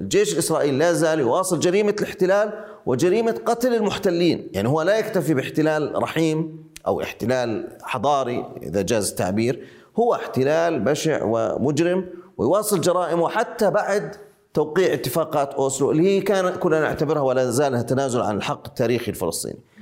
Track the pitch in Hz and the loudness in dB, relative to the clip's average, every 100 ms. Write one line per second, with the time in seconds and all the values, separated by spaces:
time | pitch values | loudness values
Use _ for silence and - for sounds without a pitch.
0 | 98 185 208 170 - 156 143 135 170 160 | -2 2 2 0 0 0 2 2 2 2
1 | 160 160 120 151 185 165 170 190 208 208 | 2 2 2 2 0 0 2 2 2 0
2 | - - 185 196 214 - - - - 123 | -4 0 2 2 2 -4 -14 -10 -4 0
3 | 175 208 226 226 - 233 254 233 208 - | 2 2 0 -2 -2 0 0 2 0 0
4 | 196 170 170 123 - 95 110 156 160 220 | 0 2 2 0 -2 -2 0 2 2 2
5 | - 190 147 135 - - 156 151 143 92 | 0 -2 0 0 0 0 2 2 0 -2
6 | 117 156 165 156 165 - - - - 98 | -2 0 0 0 -2 -8 -18 -8 -2 -2
7 | - - 113 127 120 104 - - - 131 | -2 -6 -2 0 0 -4 -6 -12 -8 -2
8 | 127 143 120 123 - - - 92 92 117 | 0 2 0 -4 -6 -10 -4 -2 0 0
9 | 95 - 92 104 117 127 - - - - | 0 -2 -2 0 0 -2 -8 -20 -10 -2
10 | 233 233 - 123 131 160 170 156 104 151 | 0 0 -2 0 2 2 2 0 0 0
11 | 156 135 101 113 110 - 127 147 170 185 | 0 0 0 0 0 0 0 2 2 0
12 | 180 - - - 107 190 208 196 156 175 | -4 -12 -18 -2 0 2 2 0 2 2
13 | 170 170 160 214 240 - 208 190 190 202 | 2 0 0 0 -4 0 0 2 0 -2
14 | - - - _ _ 151 151 160 175 131 | -4 -10 -20 _ _ -2 0 2 2 0
15 | 139 165 156 151 139 - 135 135 135 151 | -2 -2 0 0 -2 0 -2 0 2 4
16 | 185 196 190 190 185 - 175 156 139 117 | 4 2 2 0 0 0 0 2 0 0
17 | 147 156 135 127 127 131 147 123 117 131 | 0 0 2 2 2 2 0 0 0 -2
18 | 135 120 98 101 - 143 - - 117 123 | 0 0 0 -2 -4 -6 -8 -4 0 0
19 | 107 90 85 - - - - - | -2 -4 -4 -4 -8 -12 -18 -20